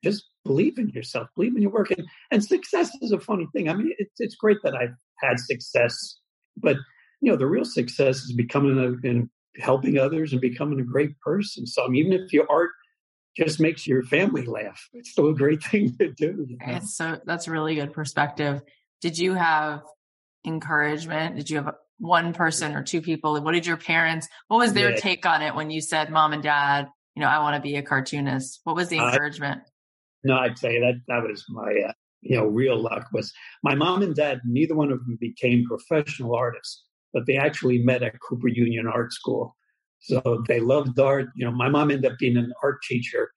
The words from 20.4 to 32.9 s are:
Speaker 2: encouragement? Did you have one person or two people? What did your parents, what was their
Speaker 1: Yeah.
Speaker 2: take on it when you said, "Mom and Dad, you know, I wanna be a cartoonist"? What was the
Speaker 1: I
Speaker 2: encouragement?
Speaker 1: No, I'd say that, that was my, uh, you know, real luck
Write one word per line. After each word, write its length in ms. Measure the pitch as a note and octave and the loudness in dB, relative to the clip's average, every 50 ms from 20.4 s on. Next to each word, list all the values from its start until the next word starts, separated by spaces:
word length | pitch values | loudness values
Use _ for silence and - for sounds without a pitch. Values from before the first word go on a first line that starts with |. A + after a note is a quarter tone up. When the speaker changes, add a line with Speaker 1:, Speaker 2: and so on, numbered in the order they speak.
| _ | _
Speaker 2:
encouragement? 920 | D3+ D#3+ D#3+ D#3 - D#3+ D3+ D3 D3 D3+ D3+ E3 E3 D#3 D#3 D#3+ E3 - | -6 -6 -6 -4 0 2 2 2 2 0 -2 -4 -4 -4 -2 -2 -2 -4
Did 140 | - D3 - | -6 -6 -4
you 80 | D#3 D3+ C#3+ | -4 -4 -4
have 120 | D3+ - - _ _ _ _ | -4 -8 -10 _ _ _ _
one 340 | - E3 F3+ E3+ E3 E3+ E3+ | -2 2 2 2 2 2 0
person 420 | F3 F3+ D#3+ D#3 - E3+ D3+ D3 | 2 0 2 2 0 -2 -2 -4
or 80 | D3 C#3 | -4 -6
two 180 | - - E3+ D#3 | -2 -4 -4 -2
people? 380 | F3 D#3+ D3+ - D#3 D3+ D3 | -2 -4 0 0 0 0 0
What 120 | D3 D#3 E3+ | 0 0 0
did 140 | F3 E3 | 0 0
your 100 | F3 E3 | 0 -4
parents, 520 | E3 - - E3 E3 E3 D#3+ E3 E3 D#3 - - - _ _ | -4 -2 0 2 2 2 2 0 -2 -6 -10 -16 -20 _ _
what 100 | G#3 A3+ | 2 4
was 140 | A#3+ A#3 G3 | 4 4 4
their 180 | G3+ G3+ - | 4 4 4
Speaker 1:
Yeah. 60 | A3+ | 2
Speaker 2:
take 300 | G#3+ - G3+ F3+ E3+ - | 2 0 0 -2 0 2
on 160 | F3+ E3 D#3 D3+ | 2 2 2 0
it 120 | D3+ - | -2 -4
when 160 | - D#3 D#3 | -4 -6 -4
you 100 | D#3 D#3 | -4 -6
said, 300 | D3+ - - D#3 D3+ D3+ | -4 -2 0 0 0 2
"Mom 220 | D#3 D#3 D#3 D3+ D3+ | 4 4 4 4 2
and 100 | D3+ C#3+ | 0 0
Dad, 460 | D3+ D3 C#3+ C#3+ C#3+ C#3+ C#3+ C#3 C#3 _ _ _ _ _ | 2 2 2 4 4 2 2 0 -4 _ _ _ _ _
you 60 | - | -2
know, 80 | D3+ B2+ | 2 2
I 120 | C#3 D#3 | 2 4
wanna 200 | D3+ D3+ D3 D3 | 2 2 0 -2
be 160 | C#3 C#3+ C#3+ | -2 -2 -4
a 60 | C#3+ C#3 | -4 -2
cartoonist"? 800 | - D3 C3+ C3 - - D3 C#3+ C#3 C3 C3 C3 - - - _ | 0 0 0 0 -2 -4 -4 -2 -2 -2 -2 -4 -6 -12 -10 _
What 120 | E3+ D#3+ | -4 -2
was 120 | E3+ F3+ F3 | -2 0 -2
the 120 | E3+ D#3 | 0 0
Speaker 1:
I 100 | A#2+ B2 | 2 2
Speaker 2:
encouragement? 520 | B2 C#3 D3 D3 D3 - C#3 C#3+ C#3 - - _ _ _ _ _ _ _ _ _ _ _ _ | 2 2 0 0 -6 -6 -6 -6 -6 -6 -10 _ _ _ _ _ _ _ _ _ _ _ _
Speaker 1:
No, 120 | C3+ C3 | 2 2
I'd 220 | C3 B2+ A#2+ A#2+ - | 4 2 0 -2 -2
say 220 | - B2 A#2 A#2 | -4 -2 0 2
that, 140 | A#2+ B2 B2 B2 - - | 2 2 0 0 -4 -4
that 140 | B2 A#2+ A2+ A2 | -4 -2 -2 -4
was 160 | G#2+ G#2 - - | -6 -8 -12 -14
my, 240 | - A2 G#2 G#2 G#2+ G#2 G2+ G#2 | -12 -8 -6 -2 0 0 0 -2
uh, 40 | A2 _ _ _ _ _ - | -6 _ _ _ _ _ -4
you 140 | - C3 | -2 0
know, 100 | A#2 G#2+ | 2 2
real 300 | G#2+ G#2 A2+ C3 C3+ B2 A2 | 2 2 2 2 2 2 0
luck 260 | A2 A2+ | 0 -4